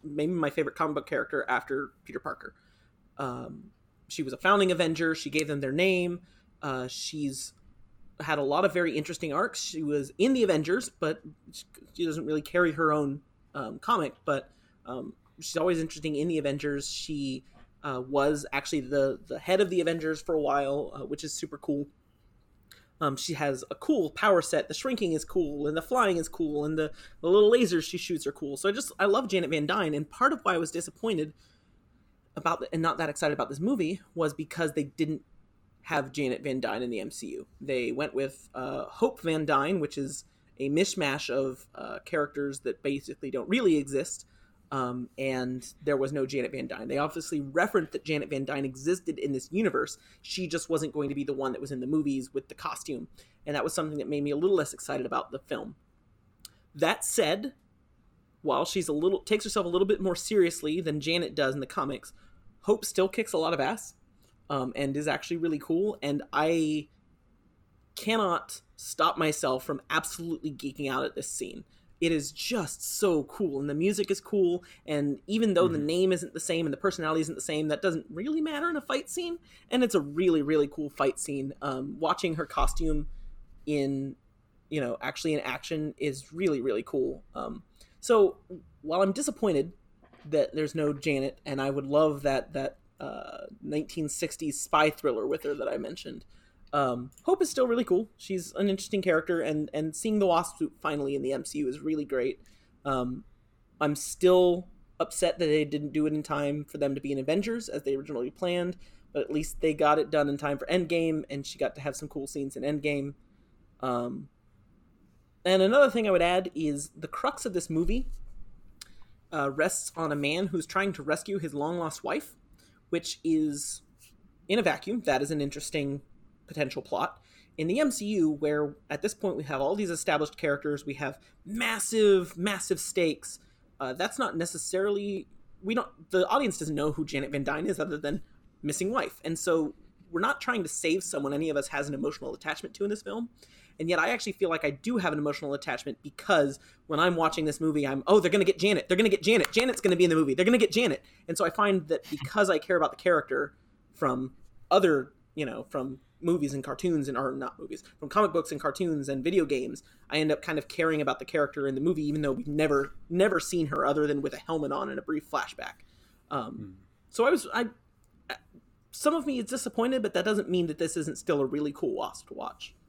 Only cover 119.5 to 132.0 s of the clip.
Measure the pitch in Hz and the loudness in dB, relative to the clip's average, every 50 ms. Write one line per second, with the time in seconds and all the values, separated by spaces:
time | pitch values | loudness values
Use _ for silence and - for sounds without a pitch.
119.5 | 135 143 156 - - - - - - 170 165 151 147 147 143 143 151 175 196 180 | 0 2 0 0 0 -2 -6 -8 -6 -4 -2 -2 0 0 0 0 0 0 -2 -2
120.5 | 156 175 156 - - 190 196 196 185 - 139 147 151 - - - 196 196 156 156 | -2 -4 -4 -2 -2 0 0 0 -2 -4 -2 -2 -2 -2 -2 -4 -4 -4 -4 -4
121.5 | 143 143 143 156 175 175 165 156 151 - - - - 302 - - - _ _ _ | -4 -2 -2 -2 -2 -2 -4 -4 -6 -6 -6 -4 -4 -4 -6 -8 -18 _ _ _
122.5 | - - _ _ _ _ _ - - 170 165 - - - - 165 160 156 156 151 | -20 -20 _ _ _ _ _ -4 -4 -4 -2 -4 -10 -6 -2 0 2 2 2 2
123.5 | 143 143 - - - - _ _ _ _ - - _ _ _ - _ _ _ - | 0 -4 -6 -8 -10 -12 _ _ _ _ -20 -20 _ _ _ -20 _ _ _ -2
124.5 | 190 226 202 175 143 - - 185 220 247 - 165 135 131 143 143 160 151 143 143 | 0 2 2 2 0 -2 -4 -4 -4 -2 2 2 2 2 2 0 -2 -2 -2 -2
125.5 | - 143 - - - 156 143 139 139 143 - - - - - - _ _ _ - | -4 -6 -10 -4 -4 -2 -2 -2 -4 -6 -8 -14 -20 -20 -20 -20 _ _ _ -12
126.5 | - 151 147 131 - - - - - - - - - - _ _ _ - - _ | -4 -4 -4 -4 -4 -8 -8 -4 -2 -2 -2 -2 -4 -8 _ _ _ -20 -20 _
127.5 | _ - 156 165 185 269 311 277 233 - 214 208 214 196 165 156 151 143 156 147 | _ -4 -2 0 2 4 2 2 2 0 -2 -2 2 4 4 2 2 2 0 2
128.5 | 151 147 151 143 147 - _ - 147 147 - 208 208 - - 196 160 113 147 135 | 2 2 0 -2 -4 -8 _ -8 -8 -2 -2 -2 -4 -2 -4 -2 -2 -2 -6 -4
129.5 | 151 131 139 147 185 208 208 175 170 156 - - 156 147 151 147 - - - 151 | -2 0 2 2 2 0 0 -2 -4 -4 0 0 2 2 2 -2 -4 -2 0 0
130.5 | 143 143 - 151 147 139 - 147 135 135 147 131 135 - - - _ - - 165 | 0 0 0 -2 -4 -2 -4 -6 -6 -4 -4 -6 -6 -8 -16 -20 _ -20 -14 -8
131.5 | 208 226 240 226 226 214 - - 226 226 | -4 -2 0 0 0 -2 -2 0 4 6